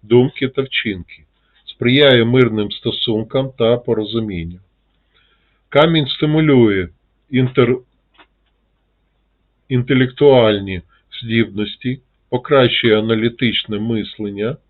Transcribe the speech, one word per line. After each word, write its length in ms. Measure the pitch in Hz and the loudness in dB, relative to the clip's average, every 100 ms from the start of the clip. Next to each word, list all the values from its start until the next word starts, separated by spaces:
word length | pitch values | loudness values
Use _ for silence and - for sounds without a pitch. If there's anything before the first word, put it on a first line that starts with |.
думки 460 | 107 120 127 - 135 | 2 2 2 -2 -8
та 140 | - | -6
вчинки, 600 | 135 - 113 95 85 - 80 _ _ _ - | -6 -6 -6 -8 -12 -20 _ _ _ _ -20
сприяє 580 | - 117 131 143 123 | -4 0 4 4 4
мирним 460 | 117 127 120 107 104 | 4 2 2 0 -6
стосункам 800 | - - - - 107 113 135 135 - | -6 -8 -6 -4 -4 -4 -6 -6 -2
та 180 | 113 120 | 0 0
порозумінню. 840 | 123 110 104 113 110 92 82 90 _ _ _ _ _ _ _ _ _ _ _ | -2 -4 -4 -6 -6 -8 -10 -14 _ _ _ _ _ _ _ _ _ _ _
Камінь 380 | 139 165 160 139 | 2 2 2 -2
стимулює 840 | - 151 156 156 135 113 98 87 _ _ _ _ | -4 -2 0 2 4 4 2 -4 _ _ _ _
інтер-, 480 | 127 127 131 120 127 _ _ _ _ _ _ _ _ _ _ _ _ _ _ _ _ _ _ _ | -2 -2 0 0 0 _ _ _ _ _ _ _ _ _ _ _ _ _ _ _ _ _ _ _
інтелектуальні 1120 | 127 123 131 127 - 143 131 113 104 98 92 - _ _ - | -4 0 0 0 4 4 6 4 2 -4 -8 -10 _ _ -18
здібності, 760 | 117 113 104 98 104 - 127 127 _ _ _ | -4 -2 -2 -4 -8 -8 -10 -10 _ _ _
покращує 680 | 127 - 143 123 - 117 107 | -8 0 2 2 0 0 0
аналітичне 800 | 110 113 117 117 123 107 - 104 | 0 -2 -2 -2 -4 -4 -8 -8
мислення 760 | 113 113 101 - 104 101 107 - | -4 -6 -6 -10 -10 -6 -8 -8